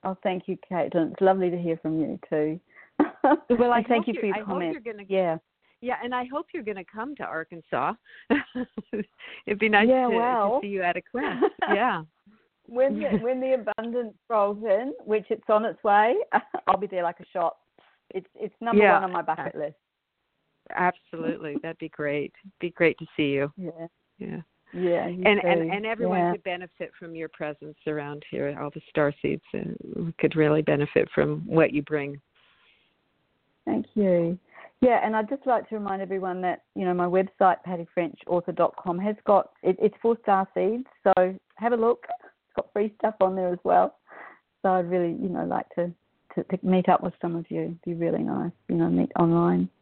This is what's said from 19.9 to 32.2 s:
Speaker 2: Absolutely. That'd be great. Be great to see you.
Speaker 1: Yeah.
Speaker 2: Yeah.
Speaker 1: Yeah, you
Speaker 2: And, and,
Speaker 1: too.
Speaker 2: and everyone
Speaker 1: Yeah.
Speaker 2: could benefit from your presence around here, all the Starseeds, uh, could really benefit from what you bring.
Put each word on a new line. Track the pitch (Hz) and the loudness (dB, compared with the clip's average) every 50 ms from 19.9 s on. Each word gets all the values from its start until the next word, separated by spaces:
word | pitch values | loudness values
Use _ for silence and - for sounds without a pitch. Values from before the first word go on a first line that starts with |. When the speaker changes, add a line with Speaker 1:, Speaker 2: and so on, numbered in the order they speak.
| _ _ _ _ _ _ _ _ _ _ _ _ _ _ _ - | _ _ _ _ _ _ _ _ _ _ _ _ _ _ _ -10
Speaker 2:
Absolutely. | - - 180 180 180 _ _ _ - 165 165 - 175 - 160 156 143 - - | -4 0 0 0 0 _ _ _ -12 -8 -6 -6 -6 -6 -8 -8 -8 -8 -8
That'd | 165 165 _ | -8 -10 _
be | 165 160 | -12 -14
great. | - - 151 143 143 147 143 - _ _ _ 190 _ _ | -8 -6 -4 -2 -2 -2 -4 -6 _ _ _ -20 _ _
Be | - 175 | -8 -8
great | - - 175 160 - - | 0 2 2 2 4 0
to | 170 - _ | -10 -12 _
see | - 156 139 | -2 -2 0
you. | 139 139 139 147 - | 0 0 -2 -2 -4
Speaker 1:
Yeah. | - 185 170 165 165 165 170 _ _ _ _ _ _ | -8 -12 -12 -10 -12 -14 -16 _ _ _ _ _ _
Speaker 2:
Yeah. | 196 - 165 165 165 _ _ _ _ _ - | -12 -12 -12 -12 -14 _ _ _ _ _ -8
Speaker 1:
Yeah, | 175 185 175 170 170 - 175 | -2 0 0 0 0 0 -4
you | 175 185 180 | -6 0 2
Speaker 2:
And, | 208 208 202 185 | 4 4 4 4
and, | 175 175 170 165 | 2 2 2 2
Speaker 1:
too. | 165 185 | -2 -4
Speaker 2:
and | 202 214 | -4 -4
everyone | 220 226 220 233 - 185 185 | -6 -4 -2 -2 0 0 2
Speaker 1:
Yeah. | 175 175 175 | 2 0 0
Speaker 2:
could | 175 _ | -2 _
benefit | 190 180 175 185 170 _ _ 180 160 _ - | -8 -8 -8 -10 -16 _ _ -14 -14 _ -16
from | 185 165 165 | -16 -14 -10
your | 160 160 156 | -10 -10 -10
presence | _ - 165 151 147 _ 151 151 151 _ _ | _ -8 -8 -8 -8 _ -14 -18 -18 _ _
around | 156 151 151 147 143 147 147 147 - | -6 -6 -6 -6 -8 -10 -12 -12 -10
here, | - 127 139 143 143 - | -6 -4 -4 -4 -4 -6
all | 143 147 | -8 -10
the | - - - _ _ | -10 -12 -16 _ _
Starseeds, | - 151 143 147 _ - 147 143 156 _ _ - | 0 0 0 0 _ -4 -4 -4 -4 _ _ -10
uh, | - - - - - - - - - 175 165 160 - | -8 -6 -6 -8 -10 -12 -10 -8 -6 -6 -6 -4 0
could | - 151 - | 0 0 4
really | 160 156 151 151 156 151 | 4 4 4 4 2 2
benefit | 147 151 143 147 147 - - 156 156 - | 2 2 2 0 2 2 2 2 2 2
from | - 147 147 151 151 165 | 0 0 0 0 -4 -6
what | - - 165 160 - - | 0 4 4 4 4 2
you | 147 143 | -2 -4
bring. | - 151 151 139 143 143 139 | -2 -4 -4 -4 -6 -10 -14